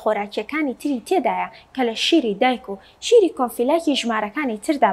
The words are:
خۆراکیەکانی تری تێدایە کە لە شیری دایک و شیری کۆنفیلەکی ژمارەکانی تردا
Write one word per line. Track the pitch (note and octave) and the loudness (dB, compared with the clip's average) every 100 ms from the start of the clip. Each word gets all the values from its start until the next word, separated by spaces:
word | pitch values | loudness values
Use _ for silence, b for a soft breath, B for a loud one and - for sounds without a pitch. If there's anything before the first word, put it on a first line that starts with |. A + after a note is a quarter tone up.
خۆراکیەکانی | A3 G#3+ G#3 - G#3 D4+ D4 A#3 | -2 -2 -4 -8 -6 -4 -4 -4
تری | D4 B3+ - | -4 -4 -2
تێدایە | F4+ A#3 F#3 F3+ B B | 0 0 -2 -6 B B
کە | - B3 | -4 -4
لە | A3 - | -2 2
شیری | E4 A#3+ G3 | 2 2 0
دایک | B3+ B3 - | 0 0 -6
و | G3 b b - | -14 b b 4
شیری | A#4 F#4 - | 6 6 2
کۆنفیلەکی | A#3+ - B3 E4 D#4+ C4 | -4 -2 0 2 0 -2
ژمارەکانی | A3+ G#3+ G#3 D4 C#4 G#3+ - | -2 -4 -4 -4 -4 -4 -2
تردا | C#4+ G#3+ | 2 2